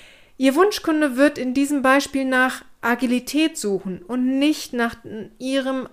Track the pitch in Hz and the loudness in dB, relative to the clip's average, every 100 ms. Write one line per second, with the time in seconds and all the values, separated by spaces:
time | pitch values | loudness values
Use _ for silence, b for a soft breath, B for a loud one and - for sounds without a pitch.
0 | b b b - 262 277 415 - - 311 | b b b 0 2 4 2 2 -2 0
1 | 294 247 294 294 254 254 277 285 262 277 | 0 4 2 2 -2 -2 0 2 4 2
2 | 277 269 262 254 254 - - - 226 240 | 0 -4 0 2 0 -2 -14 -6 -2 0
3 | 247 247 247 285 320 320 208 185 190 180 | 0 -2 -2 0 0 -2 -4 -4 -4 -10
4 | - 254 254 269 294 302 - 240 233 - | -6 -2 0 2 2 0 -4 -4 -4 -4
5 | - 220 196 - 254 269 262 262 240 | -12 -12 -12 -10 -4 -2 -2 -4 -6